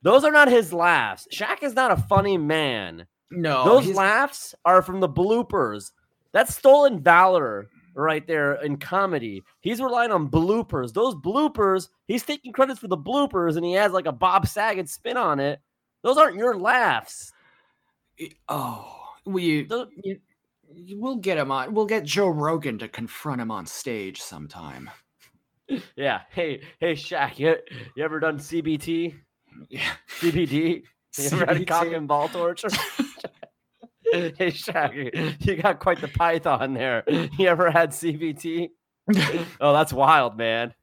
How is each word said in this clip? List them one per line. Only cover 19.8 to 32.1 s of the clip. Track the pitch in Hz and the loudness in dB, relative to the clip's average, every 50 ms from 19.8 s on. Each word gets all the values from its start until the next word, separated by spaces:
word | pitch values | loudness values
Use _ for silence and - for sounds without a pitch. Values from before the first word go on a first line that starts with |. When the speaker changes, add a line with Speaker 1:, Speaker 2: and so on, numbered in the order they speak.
| 247 - _ - | -6 -8 _ -12
Speaker 2:
you, | 196 190 196 - _ _ _ _ _ _ _ _ _ _ 147 | -10 -10 -10 -10 _ _ _ _ _ _ _ _ _ _ -20
you, | 170 175 185 202 202 | -20 -20 -16 -12 -8
we'll | 226 262 269 | -6 -6 -6
get | 233 180 196 180 156 | -4 -2 -2 0 0
him | 143 135 | 0 -2
on. | 135 135 131 180 220 | -2 -4 -4 -2 -2
We'll | 214 214 | -2 0
get | 202 220 220 151 | 0 -2 -4 -2
Joe | 147 143 190 202 185 | -2 0 0 2 2
Rogan | 160 151 147 156 165 160 151 143 113 101 | 0 0 0 -2 -2 -2 -4 -6 -6 -6
to | 113 107 | -10 -12
confront | - - 117 113 - - - 156 135 123 | -10 -12 -12 -12 -12 -10 -8 -6 -6 -4
him | 117 113 | -4 -6
on | 110 98 82 | -6 -8 -8
stage | - - - - 135 117 107 98 95 92 - | -10 -12 -12 -8 -8 -8 -6 -8 -10 -12 -14
sometime. | - - 92 76 76 73 - 87 82 73 65 64 65 - - _ _ _ _ _ _ _ _ _ _ _ _ _ _ - 277 - - - _ | -16 -16 -16 -16 -16 -16 -16 -16 -16 -16 -16 -16 -18 -20 -20 _ _ _ _ _ _ _ _ _ _ _ _ _ _ -10 -10 -10 -10 -14 _
Speaker 1:
Yeah. | - 139 139 117 95 - _ | -4 -4 -2 -4 -4 -8 _
Hey, | - 180 170 156 135 - - - - _ | -6 -6 -6 -6 -6 -10 -12 -20 -10 _
hey, | 165 175 160 | -2 -2 -2
Shaq, | 143 143 - 180 156 139 131 - - | -4 -6 -8 -4 -4 -4 -4 -4 -2
you, | 139 160 165 - - - - 120 110 - _ | 0 0 0 0 -4 -16 -18 -18 -18 -16 _
you | 135 | -8
ever | 151 160 156 156 | -6 -6 -4 -2
done | 156 160 151 143 | -2 -2 -4 -4
C | 143 - 165 170 | -10 -6 -6 -6
B | 156 160 156 143 | -4 -4 -4 -4
T? | - 165 165 165 170 170 151 143 _ _ _ _ _ _ _ - - _ | -4 -6 -4 -4 -4 -6 -8 -14 _ _ _ _ _ _ _ -20 -20 _
Speaker 2:
Yeah. | 123 135 - - - - _ _ - - | -10 -8 -6 -6 -6 -8 _ _ -12 -2
Speaker 1:
C | 170 170 | -2 0
B | 151 180 170 | 0 0 -2
D? | 139 131 147 160 165 170 - - _ _ _ _ _ - - | 0 0 -2 0 0 -2 -4 -8 _ _ _ _ _ -10 -6
You | 139 | -4
ever | 143 - 185 175 | -2 0 0 0
had | 165 170 175 | 0 0 0
a | 185 | 0
cock | 175 165 170 | 0 0 0
Speaker 2:
C | 170 165 | 0 0
B | |
T? | 165 | -4
Speaker 1:
and | 160 151 | -6 -2
ball | 139 | -2